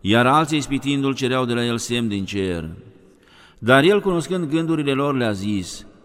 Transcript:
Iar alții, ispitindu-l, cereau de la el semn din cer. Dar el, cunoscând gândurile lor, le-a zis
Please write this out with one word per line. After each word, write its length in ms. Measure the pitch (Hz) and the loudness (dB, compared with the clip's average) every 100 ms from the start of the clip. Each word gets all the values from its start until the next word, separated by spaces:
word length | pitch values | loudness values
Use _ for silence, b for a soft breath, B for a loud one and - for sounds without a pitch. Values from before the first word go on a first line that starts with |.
Iar 260 | 95 113 123 | 2 4 4
alții, 320 | 147 156 151 | 4 2 -2
ispitindu-l, 560 | 135 135 139 143 139 | -2 -4 -2 0 0
cereau 300 | 131 127 131 | -2 -2 0
de 80 | 123 | 0
la 120 | 120 | -2
el 140 | 120 117 | -2 -2
semn 300 | - 120 117 | -2 -2 -2
din 160 | 101 | -2
cer. 440 | 95 101 95 85 80 85 - - _ _ b b b b | -4 -4 -2 -4 -6 -12 -20 -20 _ _ b b b b
Dar 260 | 107 131 | 4 6
el, 160 | 156 208 | 6 4
cunoscând 500 | 196 175 156 180 160 | 2 -2 -2 -4 -2
gândurile 420 | 160 165 160 143 | -2 0 -2 0
lor, 240 | 135 143 135 | 0 0 0
le-a 160 | 120 | 0
zis 540 | 101 101 104 90 - - - | -2 -2 -4 -4 -12 -18 -20